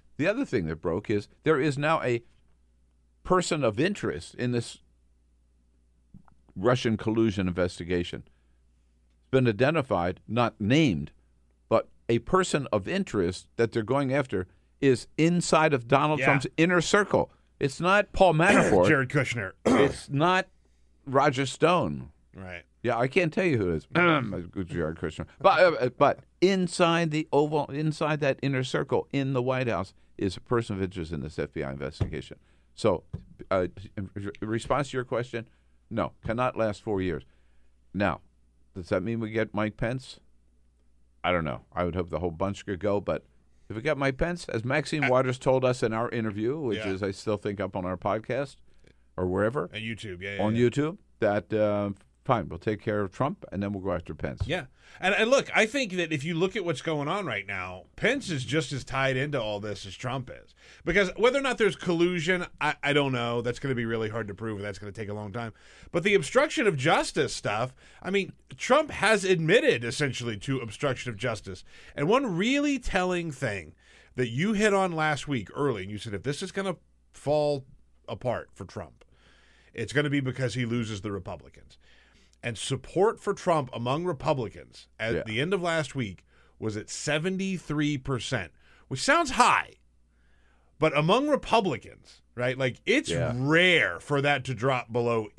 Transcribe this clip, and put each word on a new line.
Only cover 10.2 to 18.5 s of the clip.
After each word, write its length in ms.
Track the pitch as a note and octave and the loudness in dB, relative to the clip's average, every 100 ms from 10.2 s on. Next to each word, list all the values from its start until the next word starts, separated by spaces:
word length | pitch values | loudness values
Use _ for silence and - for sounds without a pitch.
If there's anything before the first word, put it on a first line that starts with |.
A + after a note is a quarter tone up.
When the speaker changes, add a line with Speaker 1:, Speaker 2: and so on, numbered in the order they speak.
| - | -4
Speaker 1:
not 260 | A2+ A#2 - | 0 0 0
named, 500 | G#2 D3 D3+ D#2 D2 _ _ _ _ _ - | 2 4 4 2 -4 _ _ _ _ _ 0
but 200 | A2+ - - - | 0 0 -8 -2
a 100 | A#2 | -2
person 460 | - F#3 F3+ D#3 C3 | 2 2 2 -2 0
of 160 | G#2+ F#2+ | -2 0
interest 600 | F#3 F#3+ G#2+ F2 - - - | -4 -2 0 0 -2 -6 0
that 160 | A2+ | 0
they're 100 | A#2 | 0
going 300 | G#2 C#3 C3+ | 0 0 0
after 340 | C#3 C3 F#2+ F2 _ _ - | 0 -2 -4 -6 _ _ 2
is 260 | C#3 A#2+ - - | 4 4 0 2
inside 560 | D#3+ F3 - D#3+ D#3 | 4 4 4 4 4
of 160 | C3+ A#2 | 2 2
Donald 320 | C3+ D3+ D3+ | 2 4 2
Speaker 2:
Yeah. 60 | C3+ | 2
Speaker 1:
Trump's 200 | C#3 C3+ - | 2 2 2
inner 240 | E3+ F3+ | 4 4
circle. 500 | - G3+ G3 G#2 - _ _ - | 4 4 4 2 0 _ _ -4
It's 200 | - - | -4 0
not 320 | F3 G3+ G3+ | 2 2 2
Paul 220 | - F#3 | 4 6
Manafort. 520 | D#3 F3+ | 6 6